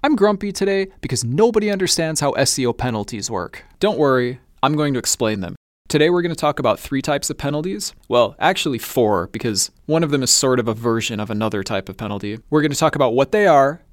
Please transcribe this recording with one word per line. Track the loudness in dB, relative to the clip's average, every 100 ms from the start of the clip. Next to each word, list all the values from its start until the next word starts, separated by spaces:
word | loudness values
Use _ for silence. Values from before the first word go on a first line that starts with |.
I'm | 2
grumpy | 4 2 2 -4
today | -2 0 0 -4 -8
because | -6 -4
nobody | -2 2 4 4 0
understands | -2 0 0 -2 0
how | -2
S | 0 0 0
E | -2
O |
penalties | -2 -4 -4 -6 -8 -6
work. | -6 -8 -12 -20 _
Don't | 0 2
worry, | 2 2 0 -6 _ _
I'm | 0 2
going | 0
to | -2
explain | -2 -2 0 -2
them. | -6 -10 _ _ _
Today | 2 4
we're | 2
gonna | -2
talk | -2 -2 0
about | 0 0
three | -2 -4
types | -2 -4 -4
of | -6
penalties. | -4 -4 -6 -8 -10 -12 _
Well, | 2 2 0
actually | -2 0 -2 -4
four, | -4 0 2 2 -2
because | -4 -4 -2 -4 _ -2
one | 0
of | 2
them | 0
is | 2
sort | 2 2 2
of | 0
a |
version | -2 0 0 -2 -6
of | -4
another | -2 -2 -2
type | -4 -4 -6
of | -10
penalty. | -8 -6 -8 -10 -2
We're | 0
gonna | 0
talk | 2 0
about | 2 2
what | 2 2
they | 4 6
are | 6 6 0 _